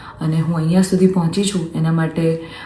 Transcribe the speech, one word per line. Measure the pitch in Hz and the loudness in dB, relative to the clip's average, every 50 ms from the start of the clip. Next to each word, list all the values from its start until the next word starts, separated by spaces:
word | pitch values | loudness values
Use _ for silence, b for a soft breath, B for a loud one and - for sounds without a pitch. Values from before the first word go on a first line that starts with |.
| B B B - | B B B -4
અને | 160 156 160 165 | -2 0 0 0
હું | 143 160 170 | 0 0 0
અહીંયા | 160 160 165 175 190 | 0 0 2 2 2
સુધી | 190 - 190 180 190 | 2 2 4 4 4
પહોંચી | 185 - 180 165 165 - 196 202 | 4 4 2 0 0 0 0 0
છું | 190 - 175 160 - - | 0 -2 -2 -4 -4 -4
એના | 156 160 160 | -2 0 0
માટે, | 165 160 160 156 - 170 165 165 165 165 B B B B B | 0 0 0 -2 -2 -2 0 0 -2 -2 B B B B B